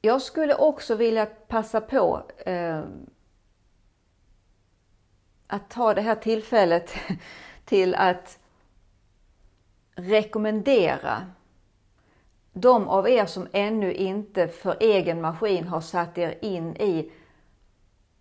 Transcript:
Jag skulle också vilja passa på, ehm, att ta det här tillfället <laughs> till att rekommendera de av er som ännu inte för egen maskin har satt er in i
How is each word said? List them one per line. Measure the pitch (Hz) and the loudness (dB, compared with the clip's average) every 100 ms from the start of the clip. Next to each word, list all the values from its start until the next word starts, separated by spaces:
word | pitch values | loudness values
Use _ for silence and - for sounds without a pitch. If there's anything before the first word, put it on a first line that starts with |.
Jag | 220 262 | 2 2
skulle | 269 - 302 285 | 0 -2 0 4
också | 311 294 - 220 | 4 2 -4 0
vilja | 226 226 214 | 2 2 -2
passa | - _ 226 220 226 | -6 _ -4 -2 -4
på, | 220 262 175 - - - - | 0 0 2 0 -6 -12 -6
ehm, | 175 170 160 - - - _ _ _ _ _ _ _ _ _ _ _ _ _ _ _ _ _ _ _ _ _ _ _ _ | -4 -4 -4 -8 -14 -20 _ _ _ _ _ _ _ _ _ _ _ _ _ _ _ _ _ _ _ _ _ _ _ _
att | 202 202 | -10 -8
ta | - 233 | 0 2
det | 202 | 2
här | 220 220 | 0 -2
tillfället | 220 220 220 233 180 170 170 - - 170 - | 0 -2 2 4 4 4 0 -14 -8 -8 -10
<laughs> | - - - - | -20 -20 -20 0
till | 202 185 - | 2 2 2
att | 185 180 - - _ _ _ _ _ _ _ _ _ _ _ _ _ _ _ - | 2 0 -8 -20 _ _ _ _ _ _ _ _ _ _ _ _ _ _ _ -14
rekommendera | 180 214 214 220 214 214 208 254 165 139 - 110 185 - _ _ _ _ _ _ _ _ _ _ _ | 2 2 2 -2 -2 0 2 4 4 0 -4 -6 -8 -18 _ _ _ _ _ _ _ _ _ _ _
de | 185 240 240 190 | 2 4 4 4
av | 196 196 | 0 4
er | 247 202 | 2 2
som | - 175 | -4 -4
ännu | 196 208 220 190 | -2 -2 -2 -2
inte | - 190 202 208 - 165 | -2 -4 -4 -6 -2 -2
för | - 196 165 | -2 -6 0
egen | 220 202 170 165 | 4 4 2 -2
maskin | 160 165 220 185 170 | -4 -4 -2 -2 -2
har | 165 | -6
satt | 160 180 170 170 | -4 -6 -4 -4
er | 165 - | -6 -4
in | 214 180 165 160 | -6 -6 -8 -4
i | 208 165 160 - _ _ _ _ _ _ _ _ _ _ | -2 -2 -4 -14 _ _ _ _ _ _ _ _ _ _